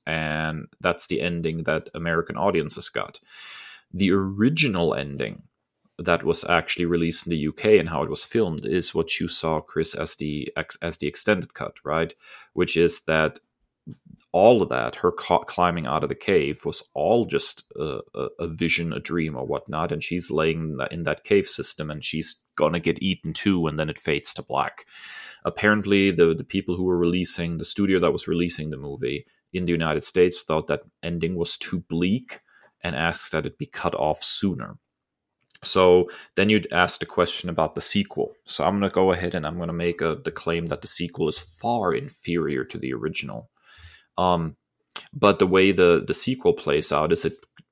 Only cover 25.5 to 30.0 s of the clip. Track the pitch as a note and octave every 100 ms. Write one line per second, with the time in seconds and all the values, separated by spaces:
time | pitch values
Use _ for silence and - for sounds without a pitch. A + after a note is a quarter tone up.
25.5 | - G#2 G#2+ G2 G2+ G2 F2 E2 E2 -
26.5 | F#2+ F2+ F2+ F#2 F2 F2 F2+ F2+ - E2+
27.5 | E2 - - G2+ F#2 E2+ F2 - E2+ F2
28.5 | D#2+ D#2 C2+ C#2+ C#2 B1+ C#2+ - _ _
29.5 | F#2 F2 E2 D#2+ D2+